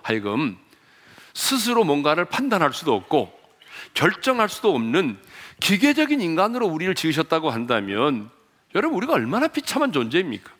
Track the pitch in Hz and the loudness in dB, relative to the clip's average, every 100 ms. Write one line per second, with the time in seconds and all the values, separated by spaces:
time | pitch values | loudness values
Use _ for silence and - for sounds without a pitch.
0 | - 110 101 110 147 92 _ _ _ _ | -4 -4 -2 -2 -4 -6 _ _ _ _
1 | - - - - - 269 220 233 180 143 | -20 -20 -16 -6 -2 0 0 2 2 2
2 | 147 160 175 - 269 202 147 123 156 107 | 2 0 0 -2 0 2 2 0 0 0
3 | - 151 95 - _ _ - - - - | 2 0 0 -8 _ _ -20 -20 -10 0
4 | 165 - 269 254 214 - 220 135 113 151 | 0 0 -2 0 0 0 2 2 2 0
5 | 156 98 - - - - - 196 285 294 | 0 -4 -14 -20 -20 -4 0 4 4 4
6 | 302 294 180 160 208 247 214 156 185 180 | 2 0 0 2 0 0 -2 0 -2 0
7 | 165 151 160 160 156 113 120 117 98 101 | 0 0 0 0 0 -2 0 0 0 0
8 | 143 123 104 - _ _ _ 185 311 226 | 0 0 -6 -16 _ _ _ -2 0 0
9 | 262 285 113 202 311 - - 262 277 147 | 0 0 0 0 -2 -2 -4 -2 0 0
10 | 113 156 185 104 - | 0 0 -2 -6 -12